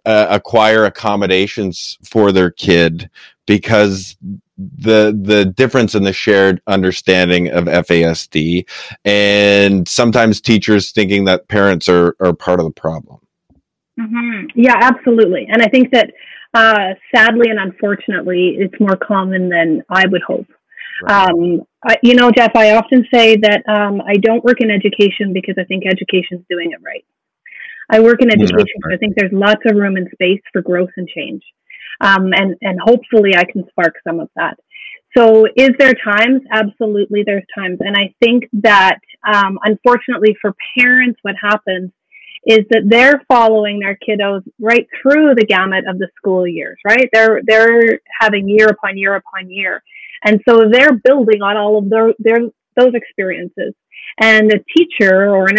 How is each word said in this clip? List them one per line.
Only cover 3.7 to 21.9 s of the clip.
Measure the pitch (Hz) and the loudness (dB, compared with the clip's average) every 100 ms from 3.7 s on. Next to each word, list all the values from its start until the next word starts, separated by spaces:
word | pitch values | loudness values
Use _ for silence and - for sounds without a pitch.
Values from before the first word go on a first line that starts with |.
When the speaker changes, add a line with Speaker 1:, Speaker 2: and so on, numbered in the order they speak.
| 110 104 95 92 - 92 98 _ - | 2 2 -2 -12 -18 -16 -16 _ -18
Speaker 1:
the, | 95 - 107 110 107 107 | -18 -6 0 2 2 0
the | 95 104 | 0 0
difference | 95 92 131 131 110 | 0 0 0 0 0
in | 104 | -2
the | 98 | -4
shared | 92 - 101 98 92 - | -4 0 2 2 0 -2
understanding | 98 92 - - 92 90 90 85 | -2 -2 -2 0 0 2 0 -2
of | 87 82 | -4 -2
F | 73 78 | -2 0
A | 85 | 0
S | 82 82 - | 0 -2 -6
D | 78 80 87 - - - - | -4 -2 -4 -6 -14 -20 -8
and | - 104 101 101 101 101 101 98 85 | -2 0 2 2 2 4 2 2 -2
sometimes | - 120 120 113 101 | -2 0 2 2 0
teachers | - 110 - 107 - | 0 0 2 0 0
thinking | - 98 101 95 | -2 0 0 0
that | 92 - | -2 -2
parents | 107 98 87 95 | 0 2 0 2
are, | 87 87 - | 2 2 0
are | 92 | -2
part | 82 - 90 | -2 -2 -2
of | 82 | -2
the | |
problem? | - 80 80 - - _ _ _ _ _ _ _ - | -6 -10 -10 -14 -20 _ _ _ _ _ _ _ -14
Speaker 2:
Mm-hmm. | 220 233 240 214 - 240 | -10 -8 -8 -10 -8 0
Yeah, | 247 233 | 2 2
absolutely. | 247 247 254 226 196 180 104 | 2 0 0 2 2 -2 -4
And | 226 | -2
I | 220 | 2
think | 254 254 | 2 2
that | 247 - - - - - 233 | 2 0 -6 -20 -20 -4 0
uh, | 220 214 190 190 _ | 2 2 -2 -8 _
sadly | 233 220 233 233 | 2 2 2 0
and | 214 190 | 0 -8
unfortunately, | - 202 196 - 185 180 180 180 - | -6 -6 -6 -6 -8 -4 -2 -2 -2
it's | 190 - 202 | -6 -2 -2
more | 190 - | -2 -2
common | 196 185 190 180 170 | -4 -2 -4 -2 -2
than | 165 156 - 185 | -2 -2 -2 -2
I | 190 | 0
would | 180 - | -2 -6
hope. | - - _ _ - - - | -10 -10 _ _ -20 -18 -10
Speaker 1:
Right. | - 202 185 | -2 2 2
Speaker 2:
Um, | 170 175 170 - _ 240 | 0 -2 -4 -6 _ -4